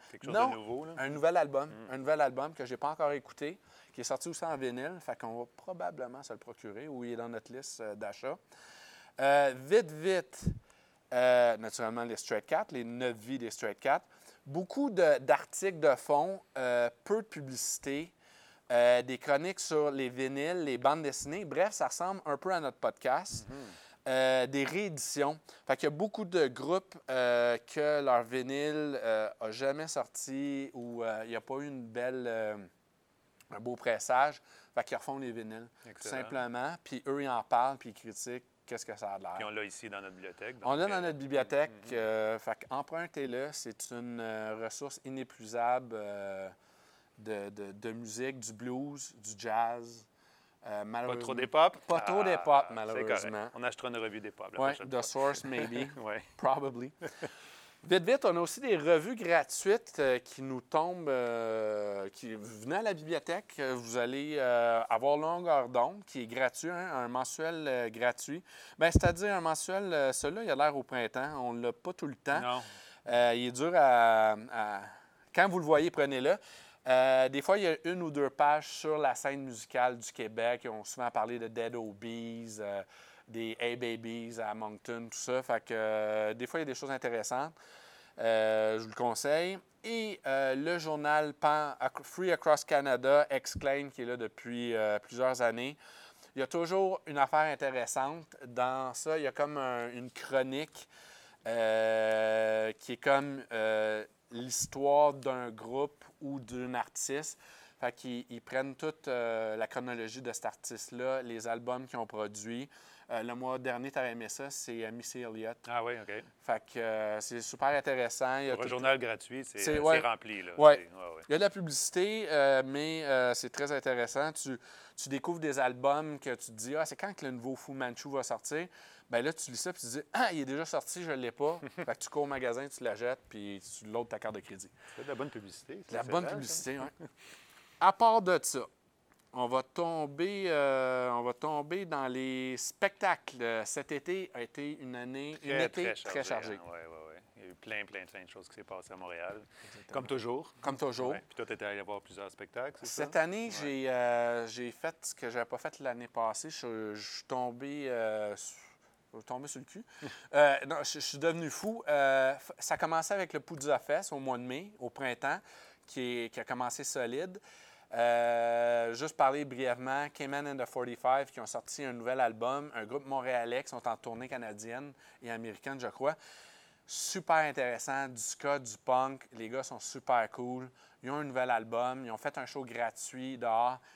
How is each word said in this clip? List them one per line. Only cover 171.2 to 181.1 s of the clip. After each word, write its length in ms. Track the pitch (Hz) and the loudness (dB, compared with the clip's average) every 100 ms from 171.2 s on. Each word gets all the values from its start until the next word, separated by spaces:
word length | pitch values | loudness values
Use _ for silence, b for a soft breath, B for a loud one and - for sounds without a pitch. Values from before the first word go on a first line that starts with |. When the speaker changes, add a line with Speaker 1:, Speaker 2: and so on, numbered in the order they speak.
| 139 | 2
Speaker 2:
qui 80 | - | -8
ont 60 | 110 | -8
sorti 380 | 123 - - | -8 -8 -8
un 100 | 139 | -6
nouvel 260 | 120 117 131 | -6 -2 2
album, 500 | 123 110 120 139 147 117 | 2 2 -2 -2 -4 -8
un 80 | 107 | -6
groupe 200 | 139 135 | -8 -4
montréalais 580 | 135 127 123 117 120 | -4 0 -2 0 -4
qui 60 | 147 | -4
sont 180 | 123 120 | -8 -6
en 80 | 110 | -6
tournée 320 | - 113 127 | -6 -10 -10
canadienne 640 | 131 113 104 113 123 143 131 B B | -10 -10 -10 -10 -10 -10 -18 B B
et 100 | 123 | -10
américaine, 480 | 113 113 101 - 135 | -8 -8 -10 -10 -6
je 80 | 123 | -8
crois. 280 | - 135 160 B B B B B B - | -2 -2 -2 B B B B B B -12
Super 500 | - - 190 160 160 | -8 -6 -4 4 4
intéressant, 680 | 156 143 123 117 - 135 135 | 4 0 -2 -2 -4 -4 -4
du 120 | 120 | -6
ska, 380 | - - 143 143 | -8 -4 -2 -2
du 180 | 123 107 | -2 -10
punk. 440 | - 127 131 135 - | 2 2 2 -2 -14
Les 140 | 120 113 | -12 -8
gars 140 | 127 | -6
sont 160 | 127 117 | -6 -8
super 500 | - 135 - 123 110 | -10 -10 2 2 2
cool. 380 | - 123 127 127 _ b b | -2 -6 -6 -10 _ b b
Ils 80 | |
ont 60 | 123 | -8